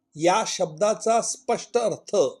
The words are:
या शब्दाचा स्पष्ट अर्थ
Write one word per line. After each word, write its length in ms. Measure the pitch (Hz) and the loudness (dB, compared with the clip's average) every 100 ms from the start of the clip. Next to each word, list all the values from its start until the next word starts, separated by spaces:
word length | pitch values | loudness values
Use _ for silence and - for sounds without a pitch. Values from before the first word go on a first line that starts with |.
| _ 147 | _ -2
या 260 | 165 202 208 | 2 2 0
शब्दाचा 720 | - 175 156 208 214 226 226 | -2 -4 0 0 0 0 0
स्पष्ट 540 | - - - 220 - 240 | 0 -6 -4 -4 -2 -2
अर्थ 380 | 226 151 - 202 135 - | -2 -4 -2 2 2 0